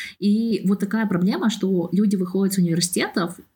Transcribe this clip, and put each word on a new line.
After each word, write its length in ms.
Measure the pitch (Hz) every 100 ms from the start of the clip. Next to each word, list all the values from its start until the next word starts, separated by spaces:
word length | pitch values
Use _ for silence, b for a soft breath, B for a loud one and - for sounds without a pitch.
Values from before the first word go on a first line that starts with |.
| B B
И 440 | 202 214 226 202 185
вот 140 | 202
такая 260 | 196 220 208
проблема, 440 | 180 185 330 226
что 400 | - 190 180 165
люди 240 | 185 214 196
выходят 380 | 180 190 196 196
с 20 |
университетов 840 | 170 165 165 - 415 220 170 - -